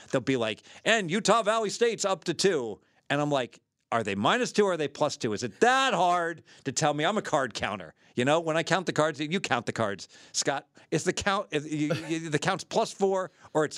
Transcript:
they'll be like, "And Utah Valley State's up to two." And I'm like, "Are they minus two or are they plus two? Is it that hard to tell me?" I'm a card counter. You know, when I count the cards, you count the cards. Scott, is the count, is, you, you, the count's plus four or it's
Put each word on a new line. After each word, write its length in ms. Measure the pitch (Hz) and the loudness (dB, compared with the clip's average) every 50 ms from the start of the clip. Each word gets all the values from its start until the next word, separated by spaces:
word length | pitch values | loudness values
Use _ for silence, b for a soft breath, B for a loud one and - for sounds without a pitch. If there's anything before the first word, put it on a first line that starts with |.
| B B | B B
they'll 100 | - 135 | -4 -2
be 160 | 113 - 135 127 | 0 0 0 0
like, 240 | 113 110 107 - B B B B B | 0 -2 -4 -6 B B B B B
"And 260 | - 220 226 196 160 | 2 2 2 2 0
Utah 320 | 160 226 - - 202 233 214 | -2 0 4 4 4 4 4
Valley 260 | 196 220 226 220 202 | 2 2 0 0 -2
State's 360 | 196 - 233 233 220 - - | -2 0 0 0 0 0 0
up 180 | 196 190 175 - | -2 -2 -2 -2
to 80 | - 160 | -6 -4
two." 460 | - - 196 185 143 120 110 98 - b b b b b b | 2 2 2 2 2 -2 -4 -6 -10 b b b b b b
And 100 | 139 143 | 0 0
I'm 100 | 147 147 | 2 2
like, 300 | 147 135 123 - - - _ _ _ _ _ - | 2 0 0 -2 -8 -18 _ _ _ _ _ -2
"Are 100 | - 117 | -2 -2
they 140 | 110 104 98 | 0 0 -2
minus 380 | 98 107 143 196 247 247 - - | 2 2 2 4 2 0 -2 2
two 100 | - 208 | 2 2
or 100 | 196 180 | 2 2
are 40 | 160 | 0
they 100 | 151 139 | -2 -4
plus 300 | - - 156 143 - - | -2 -2 -2 -2 -2 -2
two? 160 | - 120 104 | -4 -4 -4
Is 100 | 98 123 | -2 -4
it 160 | 117 - - | -6 0 2
that 340 | 214 240 262 269 269 262 220 | 4 4 4 4 2 2 2
hard 480 | 170 185 175 175 180 170 165 170 151 - B B B B | 2 2 2 2 2 0 -2 -6 -8 -14 B B B B
to 80 | 143 | -6
tell 220 | 123 - 160 151 147 | -4 0 0 0 2
me?" 100 | 147 151 | 2 0
I'm 140 | 170 208 208 | 0 0 0
a 40 | |
card 320 | - - - 147 131 120 - | -2 0 0 0 0 0 -4
counter. 400 | - - 107 101 101 87 80 - b b b b | -4 -6 -4 -6 -6 -10 -14 -18 b b b b
You 80 | - 123 | 0 2
know, 160 | 139 151 170 | 4 4 2
when 160 | 170 160 156 | 2 2 0
I 80 | 165 156 | 0 0
count 220 | - 170 190 180 | 2 0 0 0
the 80 | - 127 | -2 0
cards, 260 | - 151 160 151 123 | 2 2 0 0 -4
you 220 | 156 147 165 196 | -6 -4 -4 -4
count 240 | - - - 120 107 | -2 0 -2 -2 -2
the 80 | - 113 | -2 -2
cards. 340 | - 110 101 101 92 - - B B B B | -2 -2 -2 -2 -6 -12 -18 B B B B
Scott, 360 | B - - 151 139 139 - _ _ B B B | B -4 -2 -2 -2 -4 -4 _ _ B B B
is 140 | - 156 - | -2 -2 0
the 80 | - 143 | 0 -4
count, 340 | - - 202 196 202 196 - | -2 0 -2 0 -2 -2 -4
is, 160 | - 151 143 151 | -4 -6 -6 -4
you, 200 | 151 151 151 147 165 - 160 156 | -4 -2 -2 -2 -2 -4 -4 -6
you, 220 | 165 160 165 165 | -6 -6 -6 -2
the 100 | 147 143 | -4 -2
count's 240 | - 170 190 - - | 0 0 -2 -4 -4
plus 300 | - - 214 226 - - | -4 0 0 0 0 -2
four 360 | - 190 190 190 190 185 160 B B B B B | -2 0 0 0 0 -2 -6 B B B B B
or 120 | 156 156 | 0 0
it's 120 | 139 - | 0 -2